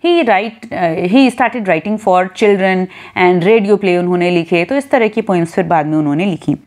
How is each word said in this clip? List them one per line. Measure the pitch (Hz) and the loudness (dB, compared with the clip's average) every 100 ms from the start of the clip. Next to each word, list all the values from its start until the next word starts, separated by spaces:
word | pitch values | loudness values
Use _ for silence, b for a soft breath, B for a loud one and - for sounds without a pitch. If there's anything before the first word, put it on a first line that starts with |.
he | 339 339 | 2 2
write, | 247 190 220 - - | 2 0 -2 -12 -12
uh, | - 175 160 180 | -4 -2 -2 2
he | 247 262 | 4 2
started | - 240 247 | 2 -4 -2
writing | 190 160 208 214 - | -2 -2 -2 -4 0
for | 180 185 | 0 0
children | - 208 202 190 185 185 B B - | 0 2 2 0 0 -4 B B 0
and | 180 180 | 2 2
radio | 175 226 202 208 | 4 2 2 0
play | 196 175 | 2 0
उन्होंने | 175 180 175 | 0 0 0
लिखे। | 175 165 175 | -2 0 -2
तो | 170 | 0
इस | 277 277 | -4 0
तरह | 269 214 | 0 0
की | 220 | -2
पोएम्स | 220 180 170 | -2 -2 -2
फिर | - | -4
बाद | 170 170 | 0 0
में | 151 156 | 0 -2
उन्होंने | 151 147 | -2 -2
लिखी। | 196 160 - - | -2 -4 -4 -6